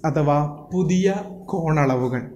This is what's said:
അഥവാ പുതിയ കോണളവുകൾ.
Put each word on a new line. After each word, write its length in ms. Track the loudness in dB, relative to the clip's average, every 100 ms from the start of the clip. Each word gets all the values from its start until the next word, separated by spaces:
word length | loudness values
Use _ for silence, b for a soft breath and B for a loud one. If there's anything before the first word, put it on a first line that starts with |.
| 0
അഥവാ 280 | 0 2 2 0 -6 -6
പുതിയ 440 | -2 2 2 2 0 -8 -14 -6
കോണളവുകൾ. 720 | -2 2 2 4 2 0 -2 -6